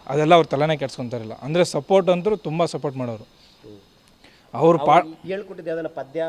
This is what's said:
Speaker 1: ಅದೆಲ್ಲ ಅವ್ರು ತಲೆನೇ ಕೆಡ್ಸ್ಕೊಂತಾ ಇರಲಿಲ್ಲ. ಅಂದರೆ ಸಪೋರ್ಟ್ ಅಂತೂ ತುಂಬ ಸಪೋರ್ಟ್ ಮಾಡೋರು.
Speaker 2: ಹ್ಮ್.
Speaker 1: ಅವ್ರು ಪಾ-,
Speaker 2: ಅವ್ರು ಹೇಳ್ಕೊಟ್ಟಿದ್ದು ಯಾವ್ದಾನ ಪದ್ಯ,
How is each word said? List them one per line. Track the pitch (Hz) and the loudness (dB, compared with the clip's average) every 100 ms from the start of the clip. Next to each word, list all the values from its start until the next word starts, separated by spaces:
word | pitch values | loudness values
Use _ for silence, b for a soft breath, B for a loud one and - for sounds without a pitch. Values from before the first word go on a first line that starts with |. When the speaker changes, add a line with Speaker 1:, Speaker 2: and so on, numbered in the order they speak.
| - | -8
Speaker 1:
ಅದೆಲ್ಲ | 143 151 170 | -2 4 6
ಅವ್ರು | 147 | 4
ತಲೆನೇ | 139 151 151 | 0 -2 -2
ಕೆಡ್ಸ್ಕೊಂತಾ | 135 - 123 123 | -6 -8 -10 -8
ಇರಲಿಲ್ಲ. | 110 - | -10 -12
ಅಂದರೆ | 135 165 170 | -4 0 0
ಸಪೋರ್ಟ್ | 156 135 196 185 | -2 2 2 4
ಅಂತೂ | 175 180 214 | 0 0 -4
ತುಂಬ | 170 160 165 | -4 -4 -4
ಸಪೋರ್ಟ್ | 151 147 131 | -4 -8 -8
ಮಾಡೋರು. | 123 110 | -8 -10
Speaker 2:
ಹ್ಮ್. | 120 _ _ _ 110 104 _ _ _ _ b b b | -14 _ _ _ -20 -20 _ _ _ _ b b b
Speaker 1:
ಅವ್ರು | 120 160 170 | 2 4 4
ಪಾ-, | 147 160 | 6 4
Speaker 2:
ಅವ್ರು | 160 160 165 | 4 -8 -10
ಹೇಳ್ಕೊಟ್ಟಿದ್ದು | 190 196 185 165 | -10 -10 -14 -10
ಯಾವ್ದಾನ | 165 160 | -8 -8
ಪದ್ಯ, | 147 131 151 | -10 -10 -8